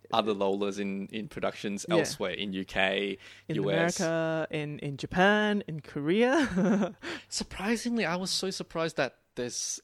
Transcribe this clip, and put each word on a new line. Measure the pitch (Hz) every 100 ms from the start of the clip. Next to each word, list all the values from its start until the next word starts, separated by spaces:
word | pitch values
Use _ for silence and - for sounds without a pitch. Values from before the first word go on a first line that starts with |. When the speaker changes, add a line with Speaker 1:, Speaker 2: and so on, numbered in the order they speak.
| -
Speaker 1:
Other | 113 107
Lolas | 98 98 101 101 98
in, | 101 98 98
in | 113 104
productions | - 98 - 107 101 -
Speaker 2:
Yeah. | 131
Speaker 1:
elsewhere | 147 - 95
in | 82 101
U | 95
K, | 92 95 95 98 101 98 - - -
Speaker 2:
in | 156
Speaker 1:
U | 147
S. | 165 170 -
Speaker 2:
America, | 165 165 160 160 156
in, | 156 147 151
in | 147 139
Japan, | - 180 196 214 214 208 -
in | 156
Korea. | - 151 147 202 247 320 240 180 185 214 185 - 349
<laughs> | - -
Speaker 1:
Surprisingly, | - - - 196 226 240 233 160
I | 180
was | 185
so | - 185
surprised | 180 175 165 165 -
that | 127 _ _
there's, | - 120 - - -